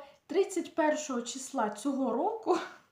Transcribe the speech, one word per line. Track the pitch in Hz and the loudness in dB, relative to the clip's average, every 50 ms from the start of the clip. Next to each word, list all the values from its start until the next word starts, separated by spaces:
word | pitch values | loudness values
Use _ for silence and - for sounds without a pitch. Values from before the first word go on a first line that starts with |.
| - - - _ _ - | -6 -12 -20 _ _ 0
тридцять | 294 359 381 370 - 339 - - - | 2 2 2 2 0 -4 -4 -2 0
першого | - 311 302 302 - - - 262 240 | 2 4 4 4 2 0 -4 -4 -4
числа | 233 - - 262 - - - 269 220 214 | -4 -6 -8 -10 -10 -6 -2 -2 0 -2
цього | 208 - - 285 262 247 269 233 220 | -2 -2 -2 -2 0 2 2 2 2
року, | 247 320 427 466 - - 320 359 330 - - - - - _ | 2 2 0 0 0 2 2 2 2 0 -4 -10 -16 -20 _